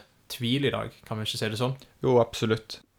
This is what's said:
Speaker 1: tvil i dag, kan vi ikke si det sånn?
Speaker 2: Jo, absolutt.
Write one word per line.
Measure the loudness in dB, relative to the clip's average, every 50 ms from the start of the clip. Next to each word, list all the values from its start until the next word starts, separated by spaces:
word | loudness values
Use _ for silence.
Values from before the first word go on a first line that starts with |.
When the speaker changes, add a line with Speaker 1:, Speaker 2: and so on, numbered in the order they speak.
| -8 _ _ _ _ -16
Speaker 1:
tvil | -10 -6 -2 0 0 2 0
i | 0
dag, | 0 -2 -6 -6 -10 -16 -10
kan | -8 -6 -6
vi | -4 -6
ikke | -4 -4
si | -4 -4
det | -2 -2
sånn? | -2 -2 -4 -6 -10 -20 _ -4
Speaker 2:
Jo, | 2 4 6 6 4
absolutt. | 4 0 -2 0 0 0 0 -2 -12 -16 -16 -16 _ _